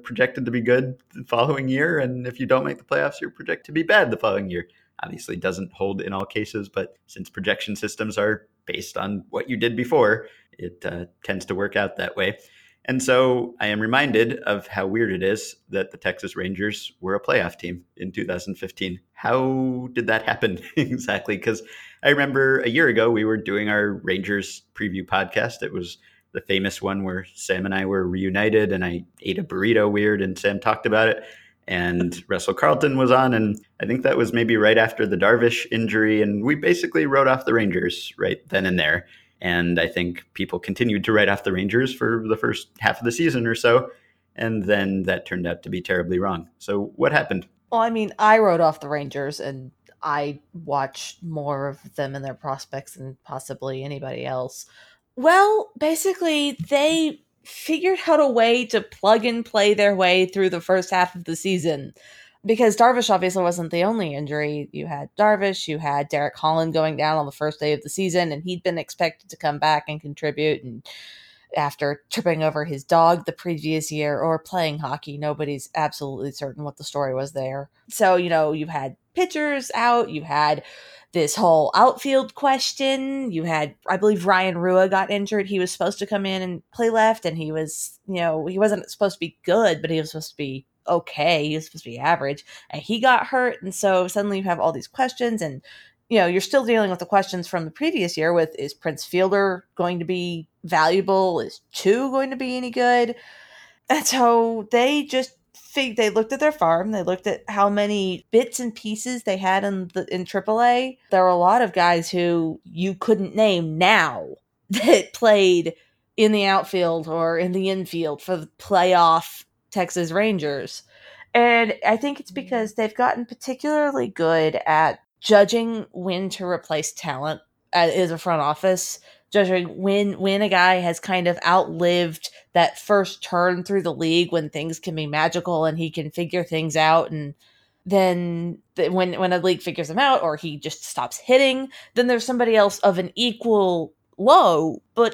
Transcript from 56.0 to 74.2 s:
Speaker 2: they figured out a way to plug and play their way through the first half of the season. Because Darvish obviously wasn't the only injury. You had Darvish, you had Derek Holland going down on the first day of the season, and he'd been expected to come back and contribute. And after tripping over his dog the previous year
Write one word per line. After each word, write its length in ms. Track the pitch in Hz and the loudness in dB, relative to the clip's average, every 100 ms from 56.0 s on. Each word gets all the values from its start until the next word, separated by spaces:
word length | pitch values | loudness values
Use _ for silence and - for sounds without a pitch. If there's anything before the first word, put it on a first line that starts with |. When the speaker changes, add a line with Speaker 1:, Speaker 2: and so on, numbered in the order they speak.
| 381 370 339 302 285 254 - | -2 0 0 0 -2 -4 -2
Speaker 2:
they 520 | 277 302 330 311 - _ _ | 2 2 2 0 -4 _ _
figured 560 | - - - 311 359 370 - | -20 -12 -4 0 0 0 2
out 100 | 311 | 4
a 100 | 285 | 4
way 380 | 233 226 240 233 | 4 4 2 0
to 140 | 220 | -4
plug 440 | - - 196 220 | -4 0 4 4
and 200 | 240 233 | 2 -4
play 280 | 226 214 208 | -2 2 4
their 220 | 208 208 | 4 4
way 320 | 190 185 185 185 | 4 4 4 2
through 240 | 196 185 | 2 0
the 100 | 175 | 0
first 300 | - 185 185 | 0 0 2
half 240 | 185 175 | 0 0
of 100 | 180 | -2
the 120 | 170 165 | -10 -6
season. 580 | 202 185 160 147 139 - - - - _ 202 | -2 -2 -2 -4 -8 -16 -20 -20 -20 _ -2
Because 300 | 220 233 202 | 2 4 6
Darvish 340 | 240 247 226 | 4 4 2
obviously 320 | 185 185 190 | 2 2 0
wasn't 300 | 175 175 165 | 0 -2 -4
the 100 | 170 | 0
only 320 | 190 226 170 | 0 0 -4
injury. 540 | 143 147 151 151 147 143 | -6 -6 -4 -4 -4 -8
You 160 | 147 147 | -10 -10
had 220 | 147 143 - | -10 -8 0
Darvish, 480 | 208 208 196 185 - | 2 4 0 -2 -6
you 120 | 151 | -4
had 300 | 156 143 143 | -2 -2 -2
Derek 280 | 147 147 - | -2 -4 -2
Holland 360 | 156 160 165 | 0 2 0
going 240 | 160 156 143 | 0 0 0
down 220 | 151 156 | 0 0
on 80 | 143 | -4
the 60 | |
first 260 | - 151 151 | -4 -6 -2
day 140 | 151 | -2
of 100 | 147 | -2
the 60 | 147 | -4
season, 420 | - 190 175 170 | -4 0 0 0
and 140 | 147 | -4
he'd 180 | 180 180 | -6 -4
been 160 | 180 170 | -4 -4
expected 500 | 139 - 170 - - | -8 -4 -4 -4 -16
to 60 | - | -6
come 220 | 156 147 | -4 0
back 280 | 151 151 151 | 2 2 -2
and 120 | 151 | -10
contribute. 600 | 147 147 151 143 151 147 | -12 -6 -6 -2 -2 -2
And 240 | 127 117 - - - - - _ _ - | -6 -14 -18 -20 -20 -20 -20 _ _ -4
after 480 | 143 - 147 147 _ | -4 -2 -4 -4 _
tripping 340 | - 175 160 | -2 0 0
over 200 | 156 156 | 0 -2
his 200 | 156 139 | -4 -8
dog 420 | - 170 165 175 - | 2 6 6 4 -2
the 60 | |
previous 580 | 165 180 160 156 160 156 | -8 -6 -4 -2 -4 -4
year 300 | 151 147 139 | -4 -2 0